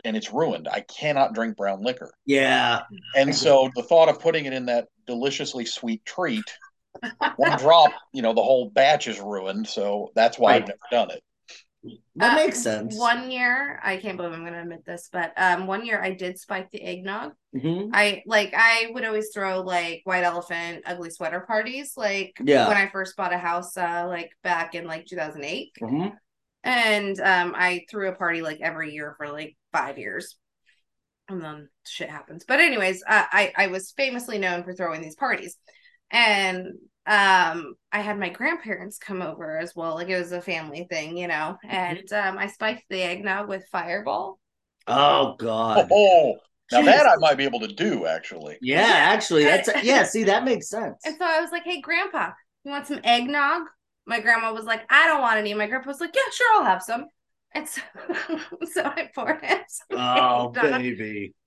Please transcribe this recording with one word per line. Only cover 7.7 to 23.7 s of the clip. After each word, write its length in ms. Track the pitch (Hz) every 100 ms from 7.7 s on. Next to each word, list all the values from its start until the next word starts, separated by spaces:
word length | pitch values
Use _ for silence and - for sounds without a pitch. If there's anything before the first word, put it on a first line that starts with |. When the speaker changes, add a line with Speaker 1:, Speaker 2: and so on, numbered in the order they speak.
| 165 147 - -
Speaker 1:
you 100 | 135
know, 120 | 113
the 100 | 113
whole 260 | 127 131 110
batch 380 | 135 139 143 117
is 140 | 101
ruined. 460 | 101 101 95 98 110
So 400 | - 101 104 98 113
that's 220 | 117 -
why 180 | 110 104
I've 80 |
Speaker 2:
Right. 40 | 98 98 -
Speaker 1:
never 140 | 120 90
done 80 | 80
it. 80 | - _ - - _ _ 78 - _ -
Speaker 2:
That 180 | -
Speaker 3:
Uh, 20 | 311 -
Speaker 2:
makes 160 | -
sense. 340 | - 107 233 220
Speaker 3:
one 360 | 240 240 254
year, 480 | 254 247 254 285 -
I 140 | - 190
can't 180 | 202 180
believe 180 | 170
I'm 100 | 160 170
gonna 160 | 170
admit 240 | 170 165 -
this, 240 | 175 -
but, 220 | 180 165 -
um, 300 | 185 180 190
one 180 | 196
year 160 | 233 208
I 100 | 190
did 260 | 185 180 185
spike 320 | - 190 190
the 120 | -
eggnog. 500 | - 180 190 214 294 - _ 135
Speaker 2:
Mm-hmm. 340 | 151 175 214
Speaker 3:
I, 280 | 202 208 190 -
like, 260 | 220 190 143
I 360 | 226 226 226
would 120 | 240
always 260 | 226 214 214
throw, 280 | 208 190 185
like, 400 | 185 175 170 170
white 200 | 185 180
elephant, 600 | 175 175 175 170 170 170 -
ugly 240 | 180 165
sweater 300 | - 165 175
parties, 540 | 185 214 226 262 285 -
like, 360 | 208 196 185 -
Speaker 2:
Yeah. 240 | 233 147 -
Speaker 3:
when 100 | 202
I 100 | 196
first 280 | 190 185 -
bought 160 | 180
a 40 | 180
house, 360 | 175 175 180